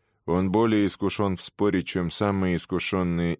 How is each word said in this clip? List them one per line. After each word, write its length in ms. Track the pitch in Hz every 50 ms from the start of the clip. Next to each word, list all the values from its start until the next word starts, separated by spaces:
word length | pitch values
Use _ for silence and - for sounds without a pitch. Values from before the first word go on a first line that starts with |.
| _ _ _ _ _
Он 260 | - 85 90 95 95
более 360 | 92 110 113 117 110 104 101
искушен 500 | 95 - - 101 95 - - 104 98 92
в 60 | 85 -
споре, 400 | - - - 101 104 92 92 87
чем 280 | - - 92 87 85
самые 460 | - - 107 101 98 98 95 90 87
искушенные 800 | 82 - - 90 87 - - - 95 90 87 85 85 85 85 85 -